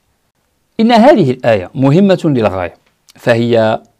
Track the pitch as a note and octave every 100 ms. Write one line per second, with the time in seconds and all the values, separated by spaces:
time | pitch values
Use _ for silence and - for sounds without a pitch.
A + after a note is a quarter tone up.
0 | _ _ _ _ _ _ _ - A3+ A#3
1 | B3 D4 C#3 B2 B2+ G#2+ F2+ D3 C3+ D#3
2 | G3+ F3+ E3+ B2+ G#2+ F#2 F2 - _ _
3 | _ - - A#2 A#2+ A2+ A2 A2+ - _